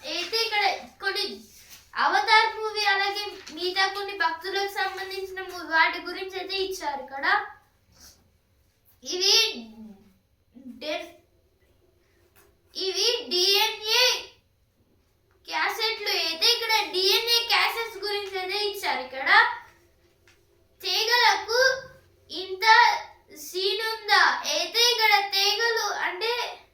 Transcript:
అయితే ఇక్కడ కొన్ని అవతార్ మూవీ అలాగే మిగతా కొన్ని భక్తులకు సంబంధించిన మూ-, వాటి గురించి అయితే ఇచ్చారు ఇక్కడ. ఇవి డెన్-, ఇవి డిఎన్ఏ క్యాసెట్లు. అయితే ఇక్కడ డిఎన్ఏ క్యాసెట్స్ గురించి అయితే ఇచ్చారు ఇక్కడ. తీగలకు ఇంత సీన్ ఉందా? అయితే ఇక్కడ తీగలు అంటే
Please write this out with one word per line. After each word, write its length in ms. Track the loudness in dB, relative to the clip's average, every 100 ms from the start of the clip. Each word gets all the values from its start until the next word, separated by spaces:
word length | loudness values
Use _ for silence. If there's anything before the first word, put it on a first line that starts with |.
| -6
అయితే 260 | -8 -4 -2 0
ఇక్కడ 180 | 0 0 -2 -10 _
కొన్ని 220 | -4 -4 -6 -8 -18 -20 -20 -20 _ -2
అవతార్ 460 | 2 2 4 4 4 -2
మూవీ 280 | -6 -2
అలాగే 400 | 0 2 0 -2 -6 -12 -16
మిగతా 320 | -8 -4 0 -2
కొన్ని 200 | -2 -8 -2
భక్తులకు 540 | -2 -2 -6 -4 -4
సంబంధించిన 680 | -2 -4 -4 -10 -10 -10 -10 -10
మూ-, 140 | -10 -2
వాటి 260 | 2 2 0
గురించి 380 | -8 -8 -8 -8
అయితే 180 | -6 -4
ఇచ్చారు 440 | -4 -4 -6 -6
ఇక్కడ. 240 | -8 -4 0 0 -2 -14 _ _ _ _ -20 _ _ _ _ _ _ _ _ _
ఇవి 320 | -8 0 4 4 2 -4 -14 -18 -20 -20 -20 _ _ _ _ -20 -20 -12
డెన్-, 280 | -8 -8 -8 -18 _ _ _ _ _ _ _ _ _ _ _ _ _ _ _ -8
ఇవి 320 | -4 -2 0 -2 -2
డిఎన్ఏ 720 | 0 2 2 0 -2 -2 2 2 0 -8 _ _ _ _ _ _ _ _ _ _ _ -8
క్యాసెట్లు. 640 | -2 -2 0 -2 -2 -2 -2 -2
అయితే 200 | 0 2
ఇక్కడ 180 | 2 2 0 0
డిఎన్ఏ 460 | 0 2 2 2 0 2
క్యాసెట్స్ 460 | 0 0 -2 -6 -8
గురించి 300 | -6 -6 -6 -8
అయితే 180 | -6 -4 -4
ఇచ్చారు 300 | -4 -4 -4
ఇక్కడ. 280 | -6 -6 4 4 4 -2 -14 _ _ _ _ _ _ _ _ _ _ _
తీగలకు 800 | -4 -2 2 4 6 4 0 4 4 2 -8 -20 _ _ _
ఇంత 340 | -12 -8 0 6 8 8 4 -6 -20 _ -18 -10
సీన్ 360 | -4 -2 -2 -4
ఉందా? 380 | -4 2 4 4 2 -2
అయితే 280 | -2 0 2 4
ఇక్కడ 200 | 4 4 4 2
తీగలు 520 | 2 2 2 0 0 -2 -2
అంటే 280 | -4 -2 -2 -2 -6 -10 -20